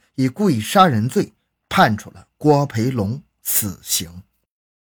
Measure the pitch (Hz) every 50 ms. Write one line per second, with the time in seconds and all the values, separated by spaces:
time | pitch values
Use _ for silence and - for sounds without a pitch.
0 | _ _ _ - 131 131 - - 214 196 135 110 107 - - 202 190 175 123 107
1 | 110 131 - 208 - - _ _ _ _ _ _ _ - - - 175 123 107 107
2 | - - - - - _ _ - - 151 147 143 143 - - 117 110 135 131 117
3 | 98 101 123 147 - _ _ _ - - - - 113 101 90 - - - - -
4 | 92 82 87 90 - _ _ _ _ _ _ _ _ _ _ _ _ _ _